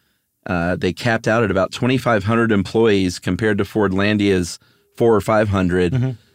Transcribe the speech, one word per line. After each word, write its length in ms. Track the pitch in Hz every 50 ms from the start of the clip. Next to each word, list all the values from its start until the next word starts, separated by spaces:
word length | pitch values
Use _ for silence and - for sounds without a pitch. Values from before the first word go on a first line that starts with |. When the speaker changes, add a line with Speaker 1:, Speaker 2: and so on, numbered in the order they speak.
| _ _ _ _ _ _ _ _ -
Speaker 1:
uh, 320 | - 92 87 85 87 92
they 160 | 80 95 92
capped 340 | 85 - - 120 113 113 117
out 160 | 117 110 117
at 80 | 113 95
about 220 | 90 95 92 -
twenty-five 520 | - - 120 123 131 123 - 156 117 101 90
hundred 280 | 107 117 117 117 113
employees 640 | 107 98 90 - - 113 117 113 104 98 95 90 87 -
compared 380 | - - 90 92 110 107 104 98
to 60 | 101
Fordlandia's 920 | - - 110 101 98 92 98 101 104 107 104 101 101 95 92 87 - - - _ _ _ _ _ _ _
four 180 | - 120 117 113
or 60 | 101
five 260 | - - 110 107 113 104
hundred. 460 | 101 98 92 87 90 92 90 87 131
Speaker 2:
Mm-hmm. 160 | 123 127 131 123 - _ _